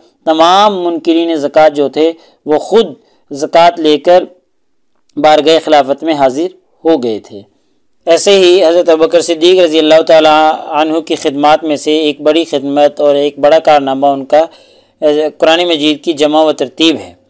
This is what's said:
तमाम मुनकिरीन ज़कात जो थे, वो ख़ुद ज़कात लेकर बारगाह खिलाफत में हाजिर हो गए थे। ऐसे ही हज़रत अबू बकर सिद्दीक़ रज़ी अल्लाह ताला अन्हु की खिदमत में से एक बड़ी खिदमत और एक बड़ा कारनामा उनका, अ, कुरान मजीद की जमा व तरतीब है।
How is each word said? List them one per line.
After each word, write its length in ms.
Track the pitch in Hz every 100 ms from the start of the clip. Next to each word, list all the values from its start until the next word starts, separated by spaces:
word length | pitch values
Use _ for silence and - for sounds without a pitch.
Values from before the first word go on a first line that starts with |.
| _ _ -
तमाम 480 | 160 165 190 208 196
मुनकिरीन 600 | 175 165 170 165 170 160
ज़कात 360 | 139 156 156
जो 160 | 147 139
थे, 180 | 143 160 165 _ _ -
वो 120 | 151
ख़ुद 360 | 151 202 196 131 _ _ _
ज़कात 480 | 143 151 165 170 170
लेकर 480 | 151 147 156 180 - _ _ _ _ _ _ _ _ -
बारगाह 420 | 147 151 143 160
खिलाफत 440 | 160 151 131 139
में 100 | 160 151
हाजिर 400 | 135 127 180 - _ _
हो 140 | 160 160
गए 220 | 120 107
थे। 220 | - 104 - _ _ _ _ _ -
ऐसे 240 | 170 -
ही 260 | 196 180 180
हज़रत 280 | 165 170 165
अबू 140 | 160 160
बकर 160 | 170
सिद्दीक़ 380 | 160 165 165 185
रज़ी 180 | 175 156
अल्लाह 220 | 156 160
ताला 320 | 165 160 156 156 156 160 - 151
अन्हु 260 | 160 156
की 120 | 156 160
खिदमत 460 | 160 139 147 151
में 120 | 160 143
से 200 | 151 151
एक 220 | 156 147
बड़ी 200 | 147 156 160
खिदमत 560 | 147 139 143 147 143
और 160 | 147 143
एक 220 | 147 143
बड़ा 180 | 147 160
कारनामा 500 | 156 147 135 135 143
उनका, 280 | 139 135 147
अ, 100 | 165 - _ _ _ _
कुरान 640 | 156 151 151 147 160 165 175
मजीद 320 | 160 151 143
की 140 | 170 151
जमा 280 | 147 156
व 80 | 156
तरतीब 440 | 151 131 - 165 135
है। 140 | - - _